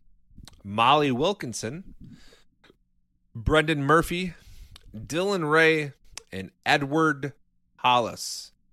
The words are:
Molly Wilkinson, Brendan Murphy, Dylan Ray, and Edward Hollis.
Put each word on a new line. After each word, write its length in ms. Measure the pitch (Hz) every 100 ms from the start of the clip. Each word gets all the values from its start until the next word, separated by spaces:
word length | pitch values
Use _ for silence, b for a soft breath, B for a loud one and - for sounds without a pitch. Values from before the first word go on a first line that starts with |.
| _ _ _ - - -
Molly 460 | 98 107 117 151 147
Wilkinson, 840 | 123 165 202 135 104 110 151 - - B B B B _ _ _ _ _ _ _ _ _
Brendan 480 | 117 107 156 156 151
Murphy, 500 | 139 160 160 175 185 165 b b b - - 107
Dylan 520 | - 151 196 196 151
Ray, 420 | 156 160 160 143 - - - _
and 200 | 92 95 _ -
Edward 680 | 147 139 156 156 143 139 - _ _ _ _
Hollis. 760 | 127 123 104 85 - - - _ _